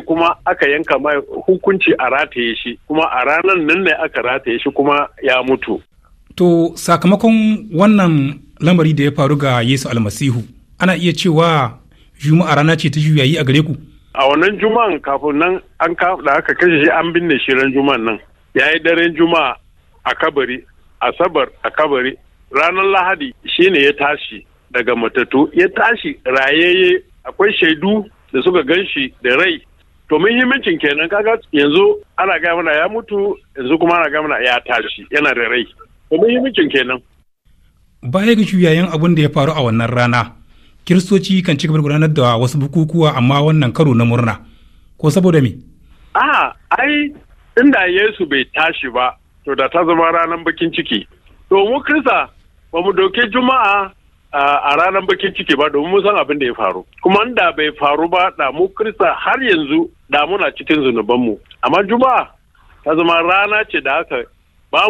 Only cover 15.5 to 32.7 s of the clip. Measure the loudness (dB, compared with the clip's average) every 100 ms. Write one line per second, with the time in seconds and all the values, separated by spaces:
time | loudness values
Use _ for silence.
15.5 | -2 -8 -4 -4 -2 -2 -2 0 0 0
16.5 | 0 2 4 2 2 0 -2 0 -2 0
17.5 | 0 0 0 0 0 -2 -6 -10 _ _
18.5 | -2 0 0 0 0 0 0 2 2 -2
19.5 | -4 _ _ _ _ -6 -2 -2 -2 -4
20.5 | -6 -14 _ _ -6 -4 -2 -2 -2 -4
21.5 | -6 -8 -2 -2 0 -4 -8 _ _ -6
22.5 | -2 0 0 0 0 0 -2 -6 -12 -6
23.5 | 0 2 4 2 0 -2 -4 -8 -18 -20
24.5 | _ _ -4 -2 -2 -2 -2 -2 0 0
25.5 | 2 0 0 -2 -2 -6 -8 -4 -2 0
26.5 | 2 2 2 2 0 -4 _ -10 -2 -2
27.5 | 0 0 0 0 -2 -4 _ _ -4 0
28.5 | 0 2 -2 -2 -6 -6 -4 -2 0 0
29.5 | -2 -10 _ _ _ -4 0 2 2 0
30.5 | -2 -2 -2 -2 -2 -2 -2 0 -2 -2
31.5 | 0 2 4 2 2 -4 -4 -2 0 -2
32.5 | -2 0